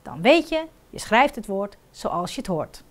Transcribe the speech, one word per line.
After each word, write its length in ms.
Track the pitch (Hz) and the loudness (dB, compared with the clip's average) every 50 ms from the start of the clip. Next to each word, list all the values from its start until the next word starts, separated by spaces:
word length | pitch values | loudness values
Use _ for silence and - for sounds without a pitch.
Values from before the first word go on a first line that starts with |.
Dan 200 | _ - - 160 | _ -14 -12 0
weet 280 | 170 233 311 339 320 - | 4 6 6 6 4 0
je, 160 | 330 311 320 320 _ _ _ _ | -4 -4 -4 -6 _ _ _ _
je 100 | - - | -16 -14
schrijft 360 | - - 208 233 277 285 285 | -4 2 4 4 4 4 0
het 100 | 240 208 | -6 -8
woord 320 | - 196 196 202 202 - _ _ _ | -6 -4 -4 -4 -6 -10 _ _ _
zoals 440 | _ - - - - 170 180 180 - | _ -10 -8 -4 -4 -4 -6 -6 -8
je 60 | - | -10
het 80 | - 190 | -6 -4
hoort. 340 | 180 156 123 - - - - _ | -4 -4 -4 -8 -12 -20 -20 _